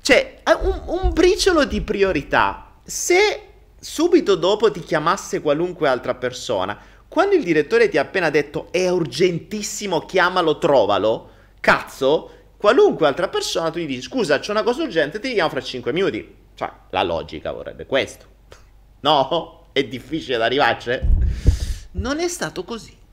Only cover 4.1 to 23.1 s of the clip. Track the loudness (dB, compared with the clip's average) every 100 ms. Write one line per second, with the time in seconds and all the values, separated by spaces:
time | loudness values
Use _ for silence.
4.1 | 2 2 2 2 2 0 0 -4 0 0
5.1 | -2 -4 -4 0 0 -2 0 0 0 -2
6.1 | -4 -6 -8 -4 -2 -2 -6 -14 -20 _
7.1 | 0 2 2 2 0 2 2 2 2 -2
8.1 | -2 0 0 -2 -8 -4 -2 0 0 -2
9.1 | 0 0 0 -8 -10 -8 -8 -4 -4 -2
10.1 | 0 2 2 0 0 4 4 4 2 2
11.1 | -2 -6 -20 -20 _ 2 2 0 -2 0
12.1 | 0 -2 -20 -20 _ 4 6 4 4 0
13.1 | 2 -4 -4 -4 -4 -4 -4 -6 -8 -6
14.1 | -4 0 0 0 -2 -2 -2 -2 -2 -2
15.1 | -4 -4 0 0 -2 -8 -6 -4 -2 -2
16.1 | -4 -10 -20 _ -10 -10 -10 -6 -2 -2
17.1 | -2 -6 -10 -10 -10 -12 -14 -4 -2 -2
18.1 | -10 -20 _ _ -20 -20 -20 _ _ 2
19.1 | 2 2 -2 -4 -18 -4 -4 -4 -8 -8
20.1 | -8 -4 0 0 2 2 0 -4 -2 2
21.1 | 4 2 2 2 2 -4 -6 -8 -6 -4
22.1 | -2 -2 -4 -6 -8 -10 -12 -14 -20 _